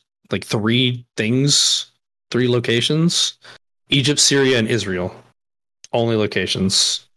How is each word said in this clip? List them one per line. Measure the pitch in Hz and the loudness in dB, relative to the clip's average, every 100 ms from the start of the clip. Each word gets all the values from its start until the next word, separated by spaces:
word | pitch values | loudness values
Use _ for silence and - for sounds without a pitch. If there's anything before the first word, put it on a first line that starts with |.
| _ _ - | _ _ -8
like, | 95 - | -6 -4
three | 117 107 120 127 123 - - | -2 0 2 0 -2 -8 -4
things, | 110 127 143 - - - - _ _ _ - | -2 0 2 2 0 -2 -6 _ _ _ -6
three | 120 123 | 0 2
locations, | 120 120 117 - 151 170 - - - - - _ _ - | 0 0 0 0 0 0 0 -4 -6 -20 -20 _ _ -4
Egypt, | 139 131 147 | 0 2 2
Syria, | - 139 131 123 | 2 2 4 2
and | 110 | 2
Israel. | 117 98 90 92 - - _ _ _ _ _ - | -2 -4 -4 -6 -10 -20 _ _ _ _ _ -6
Only | 120 117 110 | -2 0 0
locations | 104 - 92 95 95 - - - _ | 0 -2 -2 -2 0 0 0 -4 _